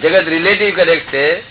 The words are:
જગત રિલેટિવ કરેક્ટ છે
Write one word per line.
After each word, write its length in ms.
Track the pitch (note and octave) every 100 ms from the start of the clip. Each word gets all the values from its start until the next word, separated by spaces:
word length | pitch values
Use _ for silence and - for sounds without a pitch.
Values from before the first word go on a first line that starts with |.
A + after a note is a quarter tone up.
જગત 260 | D#3+ F#3 D#3+
રિલેટિવ 480 | D#3+ F#3 G3 G#3 F#3
કરેક્ટ 380 | E3+ D#3+ -
છે 300 | C#3 D3 F3+ -